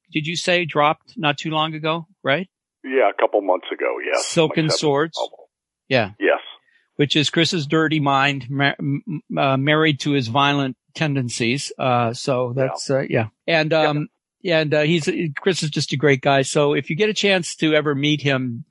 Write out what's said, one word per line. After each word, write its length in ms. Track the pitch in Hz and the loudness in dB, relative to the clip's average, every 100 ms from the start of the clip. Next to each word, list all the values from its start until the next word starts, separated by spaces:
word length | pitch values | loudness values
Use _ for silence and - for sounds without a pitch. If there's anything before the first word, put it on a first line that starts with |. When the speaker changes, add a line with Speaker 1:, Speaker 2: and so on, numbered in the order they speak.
| _ | _
Speaker 1:
did 140 | 156 151 | -6 -4
you 100 | 170 | -4
say 300 | - 175 170 | 0 0 0
dropped 480 | 151 147 160 _ - | 2 2 2 _ -4
not 220 | 147 143 | -2 -2
too 120 | 160 | -2
long 220 | 156 156 | -2 -2
ago, 320 | 156 156 165 160 _ | -4 -4 -4 -6 _
right? 280 | 135 143 190 _ _ _ | -2 -2 -2 _ _ _
Speaker 2:
Yeah, 240 | 135 131 104 | -4 2 2
a 60 | - | 2
couple 220 | 110 104 | 0 0
months 260 | 98 90 - | 0 -2 -2
ago, 240 | 80 65 60 | -6 -4 -4
yes. 220 | - - - | -4 -4 -2
Speaker 1:
Silken 400 | - 156 165 156 | 0 2 2 0
Speaker 2:
My 20 | |
seventh 120 | 165 | 0
Speaker 1:
Swords. 360 | 156 139 160 - | 0 0 -2 -4
Speaker 2:
novel. 300 | 117 - - _ _ _ _ | -10 -10 -20 _ _ _ _
Speaker 1:
Yeah. 220 | 131 101 107 | 0 0 0
Speaker 2:
Yes. 200 | 98 71 - - _ _ _ - | 0 0 -2 -20 _ _ _ -2
Speaker 1:
Which 200 | 147 156 | 0 2
is 140 | 143 | 0
Chris's 360 | - 160 180 143 | 2 0 0 0
dirty 320 | 160 156 156 | 0 2 2
mind, 460 | 143 139 139 139 123 | 2 2 2 -2 -6
ma-, 240 | 139 139 - | -2 -2 0
m-, 240 | 151 143 - 156 - | -4 -4 -4 -10 -6
m-, 80 | 160 | -2
uh, 180 | 143 135 | 0 2
married 440 | 139 151 160 143 | 2 2 2 2
to 100 | - | 0
his 160 | 143 113 | 0 0
violent 480 | 139 143 143 135 127 _ | 2 2 2 -2 -6 _
tendencies. 800 | - 156 139 120 - 117 135 - - | -6 -2 -2 -4 -2 -2 -2 -4 -4
Uh, 340 | 131 120 117 | 0 0 0
so 400 | 120 - 123 127 | -4 -2 -2 -2
Speaker 2:
Yeah. 80 | 127 131 | -2 -2
Speaker 1:
that's, 240 | - - | -4 -2
uh, 140 | 135 - | -2 0
yeah. 200 | 131 110 - - | -2 -2 -6 -2
And, 240 | 165 156 | 0 2
Speaker 2:
Yeah. 100 | 160 156 | 2 2
Speaker 1:
um, 200 | 147 151 _ _ _ | 0 -4 _ _ _
and, 300 | 190 160 156 | 0 0 2
uh, 80 | 151 | 2
he's, 260 | 151 170 151 175 165 139 | 2 2 0 -2 -4 -2
Chris 220 | - 175 | -2 0
is 80 | 156 | -2
just 220 | 151 - | -4 -4
a 20 | 147 | 0
great 240 | 147 139 | 2 4
guy. 220 | 143 139 | 4 2
So 320 | 135 156 147 | 2 2 2
if 160 | 147 143 | 0 -2
you 60 | 156 | -2
get 120 | 214 | -2
a 60 | |
chance 420 | 214 202 190 165 - | 0 2 2 0 -2
to 180 | 160 | 2
ever 200 | 151 151 | 2 2
meet 260 | 139 143 151 | 0 0 0
him, 440 | 139 131 127 120 - | 0 0 -2 -6 -12